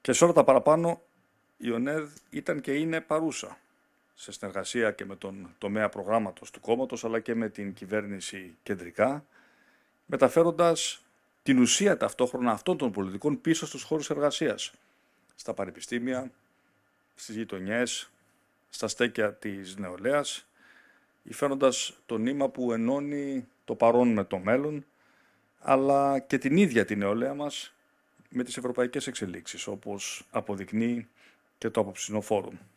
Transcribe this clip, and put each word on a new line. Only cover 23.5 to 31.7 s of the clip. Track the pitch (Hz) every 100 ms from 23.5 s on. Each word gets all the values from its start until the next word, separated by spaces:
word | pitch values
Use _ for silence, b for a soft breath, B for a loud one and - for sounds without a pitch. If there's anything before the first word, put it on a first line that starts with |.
| _
το | -
παρόν | 107 117 117 123
με | 110
το | 92 95
μέλλον, | 92 123 147 151 139 b b b b b b _
αλλά | - 135 135 139 139 139
και | - 135
την | 135 156
ίδια | 196 117
την | 98 104
νεολαία | 101 110 127
μας | 143 147 - - _ _ _ _ _ _
με | 123
τις | 123 -
ευρωπαϊκές | 123 123 123 - -
εξελίξεις, | - 95 87 - - -
όπως | 101 101 101 - - -
αποδεικνύει | - 104 101 95 107 113 120 120 b b b _ _
και | 123